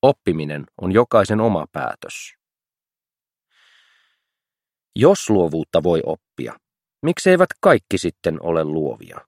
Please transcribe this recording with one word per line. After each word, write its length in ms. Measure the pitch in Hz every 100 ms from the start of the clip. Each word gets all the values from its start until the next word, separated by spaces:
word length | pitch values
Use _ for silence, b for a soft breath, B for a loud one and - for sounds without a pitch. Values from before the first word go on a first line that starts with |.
Oppiminen 640 | 135 143 - 80 73 73 71 -
on 100 | 92
jokaisen 500 | 98 123 113 98 107
oma 240 | 113 101 -
päätös. 600 | - - - - - - _ _ _ _ _ _ _ _ _ _ _ _ _ _ _ _ _ _ _ _ _ _ _ _ _ _ -
Jos 340 | 135 196 -
luovuutta 540 | 104 85 78 76 87
voi 180 | 82 82 67
oppia, 500 | 80 _ - 60 - _ _ _ _
mikseivät 480 | 151 175 190 180 180 -
kaikki 360 | 202 131 _ 95
sitten 400 | 85 - - 80
ole 200 | 85 82
luovia? 540 | 78 78 73 55 50 50